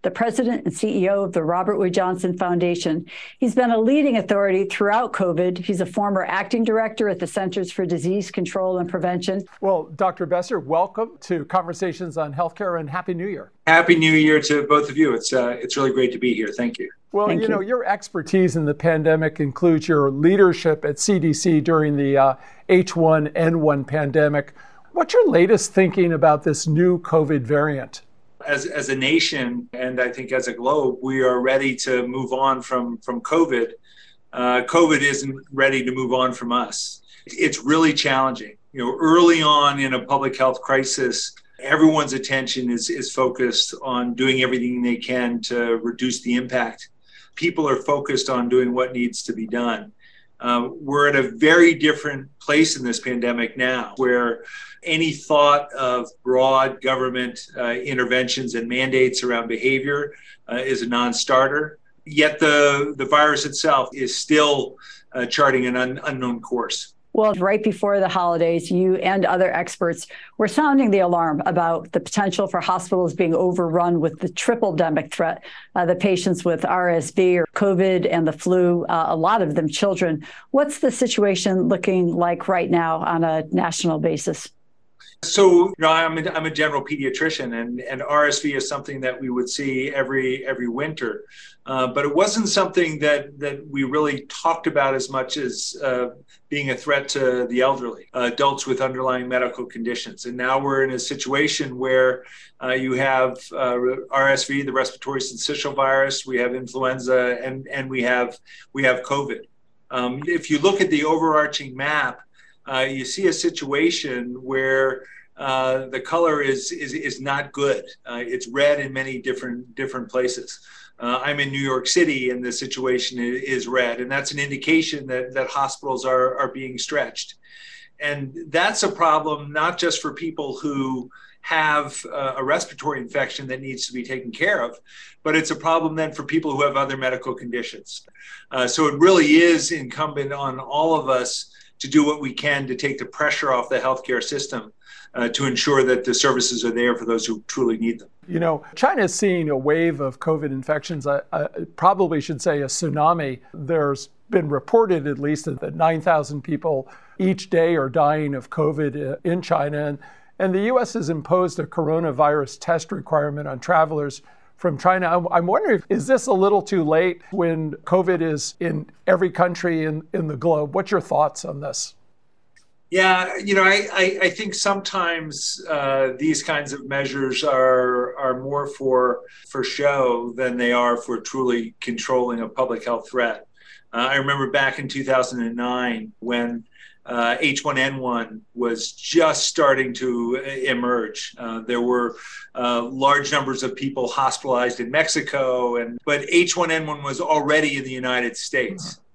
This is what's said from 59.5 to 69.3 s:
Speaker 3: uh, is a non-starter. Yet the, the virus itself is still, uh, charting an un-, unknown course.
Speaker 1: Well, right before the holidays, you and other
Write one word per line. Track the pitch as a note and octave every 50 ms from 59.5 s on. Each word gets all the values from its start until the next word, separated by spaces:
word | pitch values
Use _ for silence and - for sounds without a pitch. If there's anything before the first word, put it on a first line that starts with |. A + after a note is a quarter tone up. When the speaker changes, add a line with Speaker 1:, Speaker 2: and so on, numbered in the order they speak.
| A#2 A2 A#2 C3 C3+ C3+ C3+ C#3+ C#3+ C#3+ C#3+ D3 - - - - - _ _ -
Speaker 3:
uh, | A#2
is | B2 C3 C3+ C3 A#2
a | A#2+
non-starter. | A#2 A#2+ A#2+ B2 A#2+ A2+ - - - C3+ C3 C3+ C3+ D3 D3+ D3+ D#3 - _ _ _ _ _ _
Yet | D#3 D3+ D3+ D3+ D3+ D3+ D3+
the, | D#3+ D3+ D3 D3 D3 C#3+ C#3+ C#3+ C#3+ D3 D3
the | C3+ C3+
virus | C3+ D3 D3 D3 D3+ D3 - -
itself | D3 C3+ - - D#3+ C#3+ C3+ C3 -
is | C3 C#3 C3 A2+ -
still, | - - - D3+ D3+ D3+ D3 C#3+ C3+ B2 - - - - - - - _ _
uh, | - B2+ B2
charting | A#2+ - - D3 C3+ C3 B2+ B2
an | B2 B2
un-, | B2+ B2+ B2+ C3 - -
unknown | D3+ C#3 B2+ B2+ B2 A#2+ A2+
course. | A2 - B2+ A#2+ A2+ - - - - - _ _ _ _
Speaker 1:
Well, | - G#3+ G#3+ G#3+ G3+
right | F#3 F3+ G3 G#3 G#3+
before | G#3+ A3 F#3+ - - G3+ G3+ G3+
the | F#3+ F#3
holidays, | F#3 F#3+ F3 F3 E3+ E3 E3+ E3+ E3+ E3 E3+ -
you | F#3 F3+ F#3 F#3 F#3
and | - - F#3 G3 G3 F3+
other | -